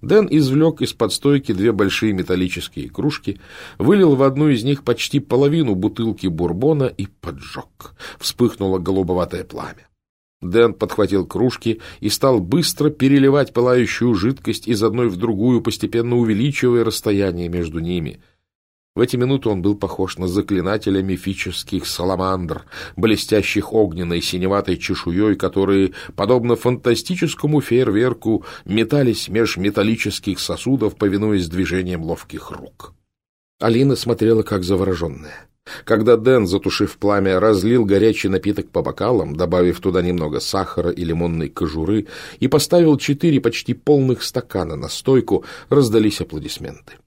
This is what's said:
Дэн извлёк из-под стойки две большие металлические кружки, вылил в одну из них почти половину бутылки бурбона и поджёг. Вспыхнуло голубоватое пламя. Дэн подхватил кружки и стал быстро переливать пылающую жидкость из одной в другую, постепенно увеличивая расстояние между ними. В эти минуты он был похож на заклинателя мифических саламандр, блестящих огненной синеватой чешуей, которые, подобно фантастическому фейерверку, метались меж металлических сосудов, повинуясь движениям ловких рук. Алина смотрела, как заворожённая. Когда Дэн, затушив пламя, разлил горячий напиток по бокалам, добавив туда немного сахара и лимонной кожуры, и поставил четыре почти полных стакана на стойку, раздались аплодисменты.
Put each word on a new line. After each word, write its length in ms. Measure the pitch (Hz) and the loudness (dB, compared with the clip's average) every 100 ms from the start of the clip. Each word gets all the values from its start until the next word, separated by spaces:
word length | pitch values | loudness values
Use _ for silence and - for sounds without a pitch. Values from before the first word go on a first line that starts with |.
Дэн 260 | - 202 208 | 4 2 4
извлёк 500 | 151 139 135 160 156 | 4 4 4 2 2
из-под 320 | 131 - 110 | -6 -2 -2
стойки 380 | - 139 143 135 | 0 2 2 0
две 200 | 98 107 | 0 2
большие 400 | 101 101 - 110 | 2 0 2 0
металлические 760 | 98 90 90 92 - - - - | 0 -2 0 0 -4 -10 -12 -12
кружки, 500 | - 131 135 - 98 - - - - | -4 -4 -4 -8 -10 -14 -20 -20 -2
вылил 380 | 107 208 180 135 | 4 6 6 6
в 80 | |
одну 260 | 139 135 151 | 4 4 2
из 140 | 127 | 2
них 200 | 120 139 | 2 -2
почти 360 | - 117 - 143 | -2 -2 0 -2
половину 560 | - 120 143 160 139 95 | 0 2 2 2 0 0
бутылки 500 | 104 - 113 107 95 | -2 -2 -4 -2 -4
бурбона 600 | 80 87 85 135 156 135 | -2 -2 0 0 0 -2
и 200 | - 98 | -4 -12
поджёг. 880 | _ 87 69 - - - _ - - - - | _ -14 -14 -14 -16 -16 _ -20 -18 -20 -10
Вспыхнуло 640 | - - 120 - 98 95 | -10 0 0 2 -2 -2
голубоватое 640 | 87 95 90 90 85 87 | 0 0 0 0 -2 -6
пламя. 460 | - - 76 - _ _ _ _ _ _ | -10 -12 -12 -14 _ _ _ _ _ _
Дэн 320 | 87 98 117 | -2 4 4
подхватил 520 | - 98 - 98 95 82 | 2 -6 -2 0 0 -2
кружки 560 | - 123 - 113 110 - - | 0 -2 0 -4 -4 -8 -8
и 100 | 104 | -6
стал 300 | - 139 123 | 0 2 2
быстро 500 | 87 165 165 - 147 | 2 0 -2 0 -2
переливать 640 | 151 131 139 135 139 135 | 2 4 4 4 4 0
пылающую 600 | - 123 127 117 - 120 | 0 2 2 2 0 0
жидкость 540 | 107 104 135 - - - | 2 0 -2 -6 -6 -2
из 140 | 113 | 0
одной 260 | 113 110 120 | 0 0 -2
в 80 | 90 | -2
другую, 440 | 113 101 120 120 | -4 0 2 2
постепенно 540 | - - 104 117 120 120 | 0 -4 -4 -2 0 0
увеличивая 680 | 117 104 139 139 123 120 | 2 2 0 0 2 2
расстояние 680 | 110 104 - 101 98 87 87 | 2 -2 -2 0 0 -2 -4
между 300 | 87 82 82 | -4 -4 -4
ними. 420 | 82 90 76 - _ _ _ _ _ _ _ - | -4 -4 -6 -10 _ _ _ _ _ _ _ -2
В 60 | |
эти 160 | 120 127 | 0 0
минуты 320 | 127 135 120 | 0 0 0
он 120 | 98 | 0
был 140 | 90 104 | 0 -2
похож 420 | 95 - 95 - | -4 -4 -6 -4
на 100 | 90 | -2
заклинателя 720 | 92 101 98 87 107 107 95 | -2 0 -2 -2 -2 0 -2
мифических 840 | 95 92 - 95 - 87 - 95 - | 0 -4 -4 -6 -8 -8 -6 -6 -6
саламандр, 800 | - 87 92 92 95 87 80 - - - - | -4 -2 0 -2 -2 -4 -8 -10 -16 -14 -2
блестящих 760 | 113 104 - 107 98 107 98 | 2 2 2 0 2 -2 0
огненной 500 | 110 104 82 87 87 | 0 0 0 -4 -2
синеватой 560 | 85 92 92 101 95 92 | -2 -2 0 0 0 -4
чешуей, 580 | - 92 - 87 107 98 | -4 -4 -2 0 2 2
которые, 580 | 92 - 98 98 95 - - - | 0 0 2 2 2 -2 -16 -6
подобно 400 | 101 123 120 117 | 2 2 2 0
фантастическому 1080 | 123 123 123 117 - 180 165 - 147 151 | 0 0 0 0 -2 -4 -4 -2 0 0
фейерверку, 840 | - 120 127 101 127 117 107 107 - - - | 2 2 2 2 0 -2 -2 -2 -2 -18 -4
метались 640 | 104 113 147 131 104 - | -2 0 2 2 0 -2
меж 300 | 101 110 - | 0 0 0
металлических 800 | 98 101 104 113 110 - - 87 | -2 0 0 0 -4 -6 -6 -6
сосудов, 560 | - - - 131 107 - | -6 -6 -2 0 0 0
повинуясь 520 | 104 98 107 101 87 | 0 2 0 0 -2
движениям 560 | 87 87 90 90 90 | -2 -2 -2 -4 -6
ловких 480 | 80 82 - - - | -6 -8 -10 -16 -14
рук. 420 | - - _ - _ _ _ _ _ _ _ | -16 -16 _ -20 _ _ _ _ _ _ _
Алина 360 | 113 117 139 123 | 0 2 2 2
смотрела, 460 | 120 117 110 110 | -2 0 4 2
как 220 | 104 104 | 2 -2
заворожённая. 840 | 90 95 95 90 85 67 76 - - _ - - | 0 0 0 -2 -4 -8 -16 -20 -20 _ -20 -16
Когда 340 | - 113 110 113 | 0 2 6 4
Дэн, 300 | 113 127 95 | 6 4 4
затушив 500 | 95 98 - 101 - | 0 -2 -2 -2 0
пламя, 420 | 101 104 98 92 | 0 2 2 2
разлил 460 | 107 101 98 123 104 | 4 4 4 2 4
горячий 440 | 98 110 107 98 | 4 4 2 0
напиток 400 | 95 101 101 - | -2 -2 -4 -4
по 120 | - | -4
бокалам, 540 | 73 - 101 120 80 76 | -4 -2 0 0 -2 -4
добавив 440 | 85 90 90 90 | 0 2 2 2
туда 220 | 98 92 | 0 0
немного 380 | 87 90 76 76 | 0 -2 -2 -4
сахара 500 | - 98 92 - 87 | -4 -4 -4 -2 -4
и 140 | - | -2
лимонной 460 | 85 82 85 82 76 | -4 -2 -2 -2 -6
кожуры, 580 | - 82 80 80 110 104 - - - | -4 -6 -4 -2 -2 -2 -12 -18 -4
и 80 | 127 | 0
поставил 500 | 147 - 175 165 143 | 0 4 4 6 4
четыре 420 | - 143 170 139 | 2 0 2 2
почти 340 | 131 - - | 0 -4 -6
полных 500 | 120 - 147 131 123 | -6 2 4 4 0
стакана 520 | - - - 98 80 76 | -2 -8 -6 -4 -4 -6
на 140 | 73 | -8
стойку, 560 | - - 131 - 98 - - - | -6 2 2 2 -2 -2 -20 0
раздались 520 | 143 123 110 107 - | 2 4 4 2 0
аплодисменты. 720 | 82 78 71 - - - - - | -8 -10 -12 -12 -14 -16 -20 -20